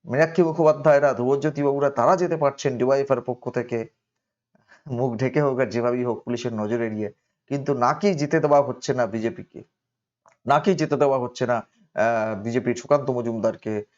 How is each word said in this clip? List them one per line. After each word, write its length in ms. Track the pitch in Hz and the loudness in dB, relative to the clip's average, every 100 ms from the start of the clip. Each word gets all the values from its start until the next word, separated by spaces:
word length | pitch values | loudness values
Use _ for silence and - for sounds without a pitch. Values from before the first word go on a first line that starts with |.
| - | -4
মীনাক্ষী 360 | 127 160 185 | 0 2 2
মুখোপাধ্যায়রা, 720 | 165 160 156 147 151 143 143 | 2 4 4 4 4 6 4
ধ্রুবজ্যোতি 480 | 120 123 139 151 151 | 2 0 0 0 0
বাবুরা, 280 | 143 139 139 | 0 2 0
তারা 260 | 123 127 180 | 2 2 4
যেতে 200 | 170 160 | 0 0
পারছেন 420 | 139 - 139 120 | 0 0 -4 0
ডিওয়াইএফআই 400 | 127 139 139 123 | 2 2 2 -2
এর 60 | |
পক্ষ 260 | 123 120 127 | -2 -8 -6
থেকে, 380 | 127 120 117 113 _ _ _ _ _ _ _ _ _ 151 | -6 -4 -6 -8 _ _ _ _ _ _ _ _ _ -8
মুখ 300 | 120 131 110 | -4 -4 -2
ঢেকে 260 | 131 147 | -2 0
হোক 180 | 143 127 | 0 0
আর 60 | 120 | -2
যেভাবেই 380 | 117 120 123 | 0 -2 -2
হোক, 200 | 123 107 | -2 -4
পুলিশের 300 | - 120 123 | -6 -6 -4
নজর 260 | 110 104 117 | -4 -4 -2
এড়িয়ে। 320 | 113 107 104 - _ _ - | -4 -6 -8 -10 _ _ -8
কিন্তু 260 | 139 135 | -6 -4
নাকি 400 | 123 123 151 202 | 0 0 2 0
যেতে 260 | 156 147 160 | 0 0 2
দেওয়া 220 | 147 147 | 4 4
হচ্ছে 320 | 127 123 - | 2 -2 -4
না 120 | 123 113 | -2 -2
বিজেপিকে, 560 | 110 113 - - - - _ _ _ _ _ _ _ 117 | -2 -4 -6 -14 -18 -20 _ _ _ _ _ _ _ 0
নাকি 280 | 147 196 | 2 2
যেতে 220 | 175 156 135 | 0 0 2
দেওয়া 220 | 143 135 | 2 2
হচ্ছে 280 | 123 - 120 | -2 -4 -2
না, 200 | 117 - _ _ | -2 -4 _ _
আহ, 480 | - 113 117 110 104 | 0 0 0 -2 -4
বিজেপির 320 | 110 120 123 | -4 -2 -2
সুকান্ত 360 | 120 - 143 131 | -2 0 0 0
মজুমদারকে, 720 | 123 117 113 113 - 110 107 104 | -4 -4 -2 -2 -2 -6 -6 -8